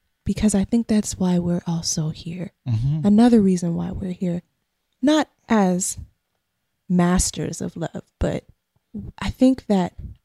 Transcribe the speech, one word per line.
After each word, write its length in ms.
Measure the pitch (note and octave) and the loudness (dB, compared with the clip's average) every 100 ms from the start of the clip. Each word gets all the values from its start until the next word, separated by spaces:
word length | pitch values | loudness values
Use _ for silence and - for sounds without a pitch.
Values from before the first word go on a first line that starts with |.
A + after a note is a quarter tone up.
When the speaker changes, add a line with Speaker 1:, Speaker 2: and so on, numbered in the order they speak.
| _ _ - | _ _ -6
Speaker 1:
because 280 | - G#3+ G3 | 0 2 2
I 80 | |
think 240 | G3 A#3 A3+ | 0 0 2
that's 300 | G#3+ - - | 0 0 -2
why 220 | F#3 F3+ | 0 2
we're 220 | E3+ F3 - | 0 -2 -2
also 420 | E3 - - D#3 | -4 -4 -4 -4
here. 420 | - E3 F3+ F3 _ C3 | -6 -10 -10 -12 _ -4
Speaker 2:
Mm-hmm. 380 | A2 C3+ D#3 G3+ | -2 0 0 2
Speaker 1:
Another 360 | G#3 A#3+ A3+ | 4 6 6
reason 340 | F#3+ F3+ E3+ E3+ | 4 2 -2 -4
why 160 | F3 | -6
we're 200 | F#3 F#3 | -8 -8
here, 300 | F3+ F3+ F3 - _ _ _ _ - | -6 -4 -6 -10 _ _ _ _ -2
not 280 | C#4 D4+ - _ - | 2 2 0 _ 0
as 500 | A3 F#3 F3+ - - - _ _ _ _ _ _ _ - | 2 2 0 -4 -8 -14 _ _ _ _ _ _ _ -2
masters 720 | F3+ F3 F#3 - D#3+ E3 E3+ | 2 2 2 0 -4 -8 -6
of 160 | F3+ F3 | -8 -8
love, 260 | D#3+ - - - | -10 -10 -14 -6
but 260 | - - - _ _ _ _ G#3 - - | -4 -4 -10 _ _ _ _ -14 -14 -10
I 100 | G3 | -6
think 380 | - B3+ C4 - | 2 2 2 0
that 260 | F#3+ F3 - - - | 0 0 -6 -18 -10